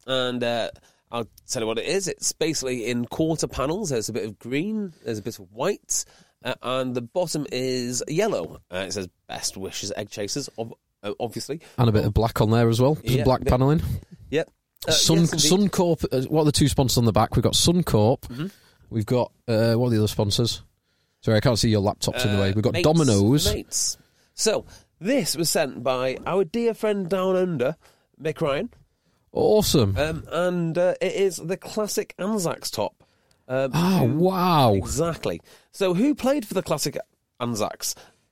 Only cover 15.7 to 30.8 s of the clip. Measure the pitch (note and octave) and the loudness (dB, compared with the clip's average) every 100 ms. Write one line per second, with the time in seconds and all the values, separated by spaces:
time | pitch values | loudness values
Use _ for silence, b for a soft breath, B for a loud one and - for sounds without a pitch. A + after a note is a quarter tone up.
15.7 | - F3 D#3+ - C3 C3 D3+ D3+ - C#3+ | 2 2 2 0 -2 0 2 2 4 2
16.7 | - C3 - A#2 G#2 A#2 - A2+ - - | 4 2 4 4 4 2 2 2 2 2
17.7 | F3+ - A2+ G#2+ C#3 - A#2+ F#3 B B | 2 2 4 4 2 -4 -10 -10 B B
18.7 | B B A2+ G2+ B2 A#2 _ - A2 A2+ | B B -6 0 0 0 _ -2 2 2
19.7 | A2+ B2 A2 G#2+ - G#2 - A#2 - - | 2 2 2 2 0 0 2 0 -2 -10
20.7 | _ _ _ _ _ - A2 C3 A2+ A#2+ | _ _ _ _ _ 2 4 4 2 4
21.7 | G#2 G2+ - - B2 A#2+ G2+ G2 G2+ G#2 | 2 2 0 -4 -2 0 2 2 2 0
22.7 | A2 D#3 E3 C#3 G2+ G2+ D3 - - - | 2 4 4 4 4 4 4 2 -2 -6
23.7 | - - - b b b - G#3+ F3 - | -4 -4 -6 b b b -2 0 0 -4
24.7 | B B - F3+ C#4 E3+ - E3 G3 D3 | B B -8 -2 0 0 -2 0 0 -2
25.7 | E2+ B2+ B2+ C3 B2+ - F3+ F3 A#3+ A#3 | -2 -2 -2 -2 -4 -4 -2 -2 -2 -2
26.7 | G#3+ G#3+ G3+ F3+ F#3+ F#3+ F#3 F#3 D#3 B2+ | -2 -2 -2 -2 -2 0 0 0 0 -2
27.7 | E3 b b b _ D#3 - D#3+ C#3 A#3 | -4 b b b _ -8 -2 -2 -2 -4
28.7 | _ _ _ _ _ _ - - G#3+ - | _ _ _ _ _ _ 0 4 4 4
29.7 | C#3+ G2+ G2 D#3 E3 - D#3+ F3+ F3+ E3 | 4 2 2 -2 -4 -6 -2 0 0 -2
30.7 | D#3+ | 0